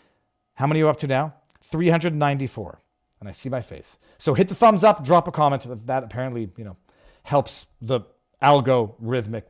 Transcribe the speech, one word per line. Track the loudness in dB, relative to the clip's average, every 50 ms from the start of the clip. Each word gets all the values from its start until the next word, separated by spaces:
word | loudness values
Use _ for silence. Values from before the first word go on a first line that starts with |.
| _ _ _ _ _ _ _ _ _ _ _
How | -2 -2
many | 0 2 2
are | 2
you | 2
up | 2 0
to | -2
now? | -2 -2 -2 -2 -4 -8 _ _ _ _ _
Three | _ -8 -4 0 2 2
hundred | 2 2 0 -2 -2
ninety-four. | 0 0 0 0 -2 -4 -6 -8 -10 -12 -14 -14 _ _ _ _ _ _ _ _ -20
And | -18 -18
I |
see | -16 -12 -10 -8
my | -8 -8
face. | -8 -10 -16 -20 -20 -20 -20 _ _ _ _ -6
So | -2 0
hit | 2 2 2
the | 0 2
thumbs | 4 6 6 6 6 4
up, | 4 4 4 2
drop | 2 2 2 2
a | 0
comment. | -2 0 0 0 0 -2 -6 -10 -14 -12 -8
That | -6 -6 -6 -6
apparently, | -6 -10 -8 -8 -8 -8 -8 -10 -10 -12
you | -16 -16
know, | -16 -18 _ _ _ _ _ _ _ _ _ _
helps | 0 0 0 0 -2 -10 -14 -16 _ _ -14
the | -6 -4 -4 -4 -4 _ _ _ _ _ _ 2
algorithmic | 4 4 6 4 4 2 2 0 0 -4 -8 -12 -8 -6 -4 -4 -4 -6 -10 -12 -12